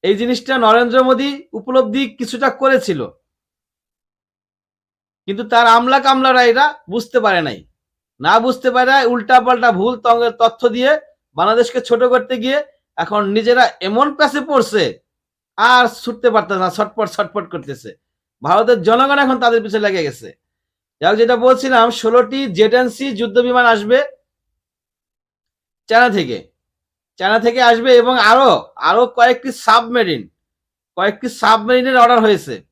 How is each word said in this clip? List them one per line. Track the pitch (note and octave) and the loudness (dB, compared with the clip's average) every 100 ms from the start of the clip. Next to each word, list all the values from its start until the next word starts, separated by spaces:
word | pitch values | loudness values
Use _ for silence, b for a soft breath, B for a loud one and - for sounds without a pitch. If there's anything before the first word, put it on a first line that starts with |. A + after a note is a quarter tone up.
এই | F3+ G3+ | -2 -2
জিনিসটা | A#3+ B3 C4 B3 | -2 -4 -4 0
নরেন্দ্র | A3+ A3+ A#3+ B3+ | 4 4 2 2
মোদী | B3+ B3+ C#4 C#4 - | 2 0 -2 -6 -12
উপলব্ধি | G#3+ B3 C4 A3+ A#3+ C4 | -14 -2 0 0 -4 -6
কিছুটা | - A#3+ A#3+ C#4 | -8 -12 -4 -4
করেছিল, | C4+ C4+ C4 B3+ D#3 G#2+ _ _ _ _ _ _ _ _ _ _ _ _ _ _ _ _ _ _ _ _ _ - | 0 0 0 -2 -8 -8 _ _ _ _ _ _ _ _ _ _ _ _ _ _ _ _ _ _ _ _ _ -10
কিন্তু | G3 | -10
তার | G#3+ A#3 A#3 | 0 2 4
আমলা | A#3 B3 C4+ | 4 2 0
কামলারা | C4+ C4+ C4 B3+ | 2 0 2 4
এরা | A#3+ A#3 D4 D4 - | 2 2 0 -4 -10
বুঝতে | A3 A#3 B3+ | -8 -4 -2
পারে | G#3+ F3+ | 0 0
নাই। | D3+ G2 - _ _ _ _ _ | -4 -10 -18 _ _ _ _ _
না | D3 A3 | 0 0
বুঝতে | A#3+ B3+ B3+ | 0 -2 -2
পারে, | B3 B3+ C4+ A#3+ | 0 2 2 0
উল্টাপাল্টা | B3 G#3 B3+ A#3+ B3 A#3+ | -4 2 2 2 0 0
ভুল | F#3 G#3+ B3 | 0 -4 -2
তং-, | A#3+ A#3 A#3 | 0 0 0
তথ্য | A#3 A#3 A#3 A#3+ | 0 -2 0 -2
দিয়ে | A#3 B3+ D#4 - _ _ | 0 0 0 -4 _ _
বাংলাদেশকে | C#3+ F#3+ A3+ A#3 B3+ | -4 0 0 0 -4
ছোট | A#3+ A#3 | -2 0
করতে | B3 B3 B3+ B3+ | 2 0 -2 -6
গিয়ে | B3 C#4 C#4+ _ _ - | -4 -4 -6 _ _ -10
এখন | E3+ G#3 G3 | -6 -4 -2
নিজেরা | G#3+ A3 A#3+ A#3+ - | -2 0 2 2 0
এমন | F#3+ A3 D4 D4 | -4 -2 -2 0
প্যাচে | D4 C#4+ | -2 -2
পড়ছে, | C4+ C#4 - G#3+ C#3 - _ _ _ _ _ - | -6 -4 -2 -2 -4 -6 _ _ _ _ _ -2
আর | A3+ B3+ A#3+ | 2 2 2
ছুটতে | - A#3+ A#3 A#3+ | -4 -12 -4 0
পারতেছে | G#3+ F#3 G3 | 0 -2 -4
না, | F#3 | -4
ছটপট | F3+ G#3 - G#3 | -4 -6 -4 -6
ছটপট | - G3+ G#3 E3+ | -6 -6 -8 -10
করতেছে। | E3+ C#3 C3+ G#2+ - _ _ _ _ | -14 -14 -16 -18 -20 _ _ _ _
ভারতের | C3+ F#3+ A3+ A#3 | 0 0 2 0
জনগণ | F3 A#3 C4+ C#4 | 2 2 2 0
এখন | C4+ B3+ | 0 0
তাদের | A#3+ A#3 | 0 0
পিছে | G#3+ G#3 | -2 -4
লেগে | G#3 F#3+ | -2 -2
গেছে। | D3+ - G#2 _ _ _ _ _ _ _ | -6 -8 -20 _ _ _ _ _ _ _
যাই | E3 | -2
হোক, | G#3+ | 2
যেটা | A#3 B3 | 2 2
বলছিলাম, | B3+ C4 C4 B3+ A#3 | 2 2 2 2 2
ষোলোটি | A#3 A3 A#3+ A3+ C4+ C#4 | 0 0 2 0 -4 -6
জেট | F3 G#3+ | 0 2
অ্যান্ড | A#3+ B3+ | 2 0
সি | - C4+ G#3 | -4 -10 -6
যুদ্ধ | A#3 G#3 | -2 0
বিমান | B3 B3 A#3+ | 0 2 2
আসবে | A3 G#3 B3+ C#4+ - _ _ _ _ _ _ _ _ _ _ _ _ _ _ _ _ _ | 2 2 0 0 -12 _ _ _ _ _ _ _ _ _ _ _ _ _ _ _ _ _
চায়না | A3+ B3 | 0 2
থেকে, | G3+ C#3 G#2+ - _ _ _ _ _ _ _ | 0 -4 -8 -14 _ _ _ _ _ _ _
চায়না | F#3 A3 | -2 0
থেকে | A3+ A#3+ | 0 2
আসবে, | A#3+ A#3 B3+ B3 | 2 2 4 4
এবং | A#3+ B3+ | 4 2
আরো, | G#3 B3 C4+ D3+ - - | 4 4 4 2 -4 -6
আরো | D3 G#3 B3 | 0 0 0
কয়েকটি | A#3+ A#3 B3 C4+ | 2 2 2 -6
সাবমেরিন, | - - A3+ A3+ B3 G3 C3+ G2 _ _ _ _ _ _ - | -6 0 0 0 -4 -2 -4 -8 _ _ _ _ _ _ -4
কয়েকটি | G3+ G#3 B3+ | -4 -4 -12
সাবমেরিনের | - G#3+ A3 G#3+ B3+ B3+ B3+ | -4 0 0 2 0 0 2
অর্ডার | A#3 A#3+ | 4 4
হয়েছে। | G#3+ G3 - A2 _ | 2 0 -4 -16 _